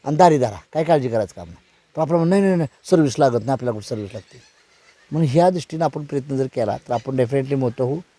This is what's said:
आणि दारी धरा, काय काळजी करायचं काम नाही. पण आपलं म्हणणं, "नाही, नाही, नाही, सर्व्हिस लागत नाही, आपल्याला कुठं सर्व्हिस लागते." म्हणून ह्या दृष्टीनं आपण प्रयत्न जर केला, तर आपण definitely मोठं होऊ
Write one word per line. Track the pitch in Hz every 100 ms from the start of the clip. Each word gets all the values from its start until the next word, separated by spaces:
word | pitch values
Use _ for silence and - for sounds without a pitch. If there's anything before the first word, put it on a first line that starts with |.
आणि | 143 151
दारी | 180 147
धरा, | 117 92 -
काय | 151
काळजी | 160 156 123
करायचं | 113 98 -
काम | 85
नाही. | 85 _ _ _ -
पण |
आपलं | 156
म्हणणं, | 170 165
"नाही, | 196
नाही, | 196 175
नाही, | 147 _ -
सर्व्हिस | 170 143 151
लागत | 139
नाही, | 117 113
आपल्याला | 131 123
कुठं | 107 -
सर्व्हिस | 113 98
लागते." | 107 - 120 _ _ _ _ _ _ -
म्हणून | 151 151
ह्या | 151 180
दृष्टीनं | 180 - 160
आपण | 156 151
प्रयत्न | 147 143 143 135
जर | 131
केला, | 127 104 123 -
तर |
आपण | 117 131 131
definitely | 120 139 135 139
मोठं | 127 123
होऊ | 127 160 -